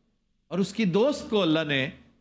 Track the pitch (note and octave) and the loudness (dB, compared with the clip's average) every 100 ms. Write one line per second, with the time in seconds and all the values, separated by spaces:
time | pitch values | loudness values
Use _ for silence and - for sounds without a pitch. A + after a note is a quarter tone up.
0 | _ _ _ _ _ F3 F#3+ - G#3 F3+ | _ _ _ _ _ -4 -2 0 0 2
1 | C4+ - - G#3+ E3+ D#3 D3+ C#3 C3 - | 2 0 -2 0 2 2 0 -2 -2 -6
2 | - _ | -20 _